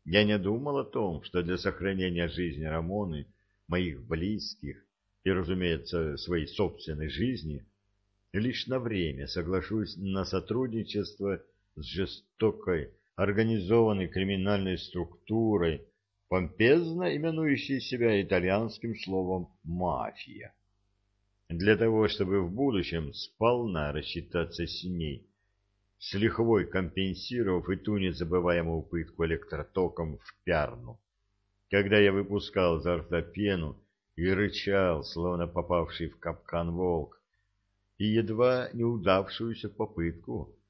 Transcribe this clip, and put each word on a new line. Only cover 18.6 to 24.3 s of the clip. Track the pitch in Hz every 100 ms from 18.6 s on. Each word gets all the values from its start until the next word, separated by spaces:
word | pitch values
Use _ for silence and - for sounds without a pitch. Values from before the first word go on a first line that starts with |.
| 113 - 117 107
словом | - 95 92 92 85 _
"мафия", | 78 87 90 67 55 - - - - _ _ _ _ _ _ _ _ _ -
для | 85 101 107
того, | 113 110 104
чтобы | - 95 98
в | 87
будущем | 101 139 98 - 82 73
сполна | - - - 113 123 117 82 73
рассчитаться | 73 73 87 80